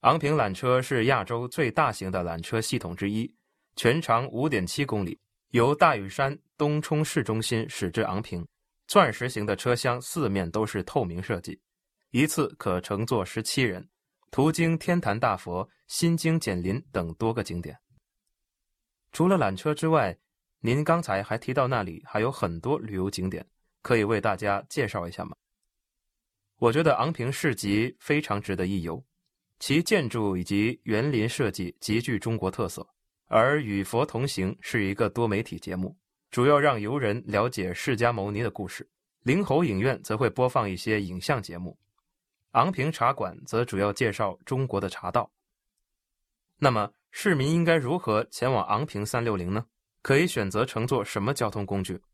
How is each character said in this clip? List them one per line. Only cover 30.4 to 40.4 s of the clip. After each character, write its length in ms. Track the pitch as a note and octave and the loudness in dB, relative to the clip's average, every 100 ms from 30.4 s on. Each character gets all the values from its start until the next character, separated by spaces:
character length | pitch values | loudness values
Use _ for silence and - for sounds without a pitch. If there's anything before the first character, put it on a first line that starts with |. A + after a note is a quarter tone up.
及 360 | F2 G2+ G#2+ A#2+ | 0 2 0 -2
园 260 | - G#2+ C#3 | -2 0 2
林 180 | B2+ A2 | 0 0
设 220 | - G#2 | 0 -2
计 260 | - F2 - | -2 -8 -6
极 220 | - A2 | -2 -2
具 180 | B2 G#2+ | 0 -2
中 180 | - A2+ | -2 -2
国 140 | F#2 | -2
特 160 | - F#2+ | -2 -6
色， 200 | - - _ _ _ _ | -6 -14 _ _ _ _
而 320 | A2+ B2 D3+ | 4 6 2
与 220 | A#2 G2 | 0 -2
佛 220 | F#2+ A#2 D3 | 0 0 0
同 220 | A2+ C3+ | -2 -4
行 280 | - F#2 F#2+ | -2 -4 -4
是 240 | - A#2 | -4 0
一 100 | G2 | 0
个 160 | G2 G#2+ | 0 0
多 180 | A#2 A#2 | 0 0
媒 140 | G2+ | 0
体 160 | A2+ - | -2 -8
节 180 | - F2+ | -8 -6
目， 220 | F#2 - _ _ _ | -6 -8 _ _ _
主 160 | - B2+ | 2 4
要 140 | D3 | 6
让 200 | D3 A#2+ | 4 2
游 200 | G#2 C#3+ | -2 -2
人 240 | A#2 A2+ - | 0 -2 0
了 240 | G2+ A#2+ | 0 0
解 240 | - F#2 | -2 -4
释 240 | F2 - A2+ | -4 -2 2
迦 140 | A#2+ | 2
牟 180 | A2+ G2 | 0 -4
尼 120 | G#2 | -2
的 100 | A#2 | -4
故 160 | - F#2 | -4 -10
事。 200 | - - _ _ _ | -10 -16 _ _ _
灵 200 | A#2+ D#3+ | 0 2
猴 200 | G3 C#3 | 4 2
影 160 | E3+ F#2+ | 2 2
院 200 | B2 A#2+ | 0 -2
则 120 | - G#2+ | -4 0
会 140 | A#2+ | 0
播 180 | - | 2